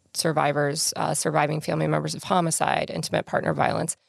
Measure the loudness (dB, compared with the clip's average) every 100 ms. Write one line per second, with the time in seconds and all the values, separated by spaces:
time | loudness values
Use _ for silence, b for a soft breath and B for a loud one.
0 | _ -2 0 2 2 2 0 0 -2 -2
1 | -2 0 0 2 2 0 -2 0 2 0
2 | -2 -6 0 2 2 2 2 2 0 -4
3 | -2 -2 0 -2 0 2 2 2 -2 -6